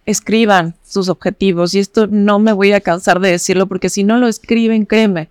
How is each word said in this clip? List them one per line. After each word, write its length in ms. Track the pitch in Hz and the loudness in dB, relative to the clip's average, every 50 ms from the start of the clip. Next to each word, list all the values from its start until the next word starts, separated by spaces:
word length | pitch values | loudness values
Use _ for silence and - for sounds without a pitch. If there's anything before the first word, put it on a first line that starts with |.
| _ | _
escriban 680 | 220 202 - - - 208 226 226 208 196 180 165 170 165 _ _ | -6 -6 -6 -4 -2 0 2 2 2 2 2 0 -2 -6 _ _
sus 220 | - - 196 185 185 | -8 -6 -4 -4 -4
objetivos, 640 | 165 - - 185 - - 196 196 170 170 175 170 180 | -4 -4 -6 -6 -4 -2 -2 0 0 0 -2 -2 0
y 60 | 196 | -2
esto 260 | 196 - - 226 214 | -2 -2 0 -2 0
no 320 | 202 208 208 202 208 208 208 | 0 0 0 2 2 2 2
me 140 | 214 220 214 | 2 2 2
voy 180 | 190 196 202 | 2 2 2
a 80 | 202 202 | 2 0
cansar 400 | - 185 170 185 - 208 175 180 | 0 -2 -4 -2 0 0 0 2
de 120 | 190 190 | 2 0
decirlo, 340 | 175 170 - - 180 185 196 | 0 0 -2 -2 0 0 0
porque 240 | 196 190 185 - 180 | -2 -2 -4 -4 -4
si 120 | - 208 | -2 -2
no 140 | 196 208 226 247 | 0 0 2 2
lo 80 | 247 | 0
escriben, 600 | 233 214 - - - 233 233 226 220 226 220 208 | 0 -2 -4 -4 -2 0 0 0 0 0 0 0
créeme, 420 | - 214 220 220 208 185 160 156 - | 0 0 2 2 2 0 -4 -6 -10